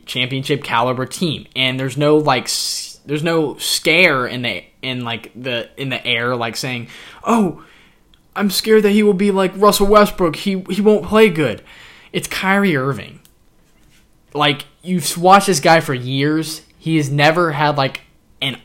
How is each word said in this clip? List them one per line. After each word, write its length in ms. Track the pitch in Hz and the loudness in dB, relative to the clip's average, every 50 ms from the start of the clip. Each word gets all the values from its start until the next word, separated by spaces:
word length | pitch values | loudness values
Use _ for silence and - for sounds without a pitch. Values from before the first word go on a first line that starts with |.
| _ | _
championship 600 | - - 127 123 120 131 135 131 143 143 135 - | -10 -4 -4 -4 -2 -4 -6 -4 -4 -4 -4 -4
caliber 420 | - - 117 120 127 127 120 127 | -2 0 0 0 0 0 -2 -4
team, 400 | 127 - - 190 165 123 95 - - _ | -8 -6 -4 -4 -4 -4 -6 -10 -12 _
and 240 | 127 131 131 127 131 | -2 -2 -2 -2 -2
there's 180 | 135 135 123 | -6 -6 -4
no, 200 | 139 147 147 151 | 0 2 4 4
like, 280 | 156 151 143 131 123 - | 4 4 2 0 0 -2
s-, 560 | - - - - - - - - - - - _ | -4 -6 -6 -6 -6 -8 -8 -10 -12 -16 -20 _
there's 160 | - 143 151 151 | -8 -6 -4 -2
no 340 | 175 165 165 156 131 - - | -2 0 0 -2 -2 -4 -6
scare 680 | - - - - - 170 156 170 185 175 147 131 123 | -6 -4 -4 -2 0 2 4 4 4 4 2 2 -2
in 160 | 107 90 127 123 | -4 -4 -6 -6
the, 220 | 117 101 87 - _ _ _ - | -6 -8 -8 -12 _ _ _ -10
in, 220 | 131 127 127 123 | -10 -8 -8 -8
like, 260 | 117 117 110 - - - 110 | -8 -8 -10 -12 -16 -18 -12
the, 300 | 123 131 123 117 110 - _ | -10 -8 -6 -6 -8 -10 _
in 120 | - 135 135 | -10 -8 -8
the 160 | 123 117 - | -8 -6 -4
air, 300 | 120 120 117 120 123 127 | -4 -4 -2 -2 -2 -2
like, 200 | 120 117 117 113 | -4 -4 -6 -6
saying, 320 | - - 135 127 120 117 - - - - - - - - | -8 -8 -8 -8 -8 -12 -14 -18 -20 -20 -20 -20 -12 -2
"Oh, 400 | - 226 233 208 170 143 - - - _ _ _ _ _ _ _ _ _ _ _ _ _ | 0 2 2 2 0 -2 -6 -16 -20 _ _ _ _ _ _ _ _ _ _ _ _ _
I'm 140 | - 202 202 | -4 -2 -2
scared 320 | 185 - - 220 220 220 208 | -2 -2 2 4 4 4 4
that 60 | 202 | 4
he 120 | 202 214 214 | 4 4 4
will 120 | 208 202 | 4 2
be 160 | 180 208 202 | 2 2 0
like 220 | 190 190 190 185 190 | 2 0 0 -2 0
Russell 300 | 190 202 208 196 - 202 | 2 2 2 4 4 2
Westbrook. 500 | 202 - 208 208 196 - - 180 165 147 | 4 6 6 6 4 2 -2 -2 -2 -2
He, 280 | - - 202 190 190 185 - | -2 -4 -4 -4 -4 -6 -6
he 100 | 190 180 | -4 0
won't 240 | 202 214 214 202 - | 4 4 4 2 0
play 240 | 180 202 214 226 214 | 0 4 4 4 4
good." 340 | 165 160 151 123 101 - - - - - - - - - - _ - | 4 0 -2 -2 -2 -6 -12 -20 -20 -20 -20 -20 -20 -20 -20 _ -8
It's 160 | - 143 - | -8 -8 -6
Kyrie 480 | - - - 190 190 202 202 196 160 | -8 -6 -2 0 0 2 2 2 0
Irving. 440 | 135 131 139 135 101 - - - - _ _ _ _ _ _ _ _ _ _ _ _ _ _ _ _ _ _ _ _ _ _ _ | 0 -2 -2 -4 -6 -8 -14 -18 -20 _ _ _ _ _ _ _ _ _ _ _ _ _ _ _ _ _ _ _ _ _ _ _
Like, 300 | 147 147 147 143 139 - - _ _ _ | 0 0 0 0 -2 -6 -16 _ _ _
you've 360 | 175 185 180 143 - - 175 | -4 -4 -2 -2 -4 -6 0
watched 280 | 170 185 190 202 196 | 4 6 6 6 6
this 140 | 202 185 143 | 4 0 2
guy 200 | 143 170 165 165 | 4 4 4 4
for 120 | 156 - 139 | 2 0 -4
years. 720 | 123 123 127 135 135 139 151 156 160 156 156 - - - _ _ _ | -6 -4 -4 -4 -2 0 0 0 -2 -4 -6 -10 -14 -16 _ _ _
He 180 | - 160 160 | -6 -2 0
has 140 | 156 147 131 | 0 0 0
never 420 | 143 143 143 156 160 175 175 165 147 | 0 4 4 4 4 4 0 0 0
had, 240 | 143 151 147 147 | 0 0 0 0
like, 240 | 143 135 135 - - - _ _ _ _ _ _ _ | 0 -2 -2 -4 -8 -16 _ _ _ _ _ _ _
an 200 | 135 139 123 - - | -8 -8 -8 -10 -8